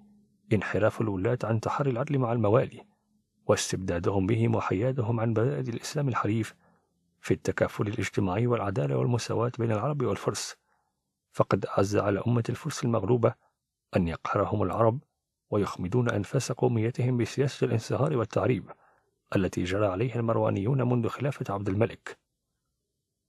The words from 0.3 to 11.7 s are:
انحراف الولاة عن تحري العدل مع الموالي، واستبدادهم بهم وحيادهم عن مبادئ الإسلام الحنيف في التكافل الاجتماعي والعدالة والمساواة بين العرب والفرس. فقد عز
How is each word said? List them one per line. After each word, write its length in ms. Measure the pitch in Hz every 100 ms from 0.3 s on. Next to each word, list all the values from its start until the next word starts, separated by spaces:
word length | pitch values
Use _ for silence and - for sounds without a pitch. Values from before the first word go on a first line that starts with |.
| _ -
انحراف 480 | 104 - 98 107 -
الولاة 380 | 107 95 110 123
عن 160 | 107 113
تحري 300 | 107 - 135
العدل 300 | 117 147 139
مع 120 | 120
الموالي، 540 | 120 104 117 123 - - _ _ _ _ _ -
واستبدادهم 840 | 104 - 92 95 87 98 98 95
بهم 280 | 113 117 110
وحيادهم 640 | - 98 127 131 110 117
عن 100 | 117
مبادئ 420 | 110 127 143 131
الإسلام 360 | 117 - 147 139
الحنيف 480 | 113 104 113 110 - _ _ _ _ _ _
في 100 | -
التكافل 540 | 98 - - 92 - 107
الاجتماعي 600 | 104 95 - 107 110 120
والعدالة 500 | 117 101 95 143 127
والمساواة 540 | 127 117 - 104 120 -
بين 120 | 113
العرب 320 | 107 139 147
والفرس. 520 | 117 120 - - - - _ _ _ _ _ _ _
فقد 340 | - - 98
عز 280 | 98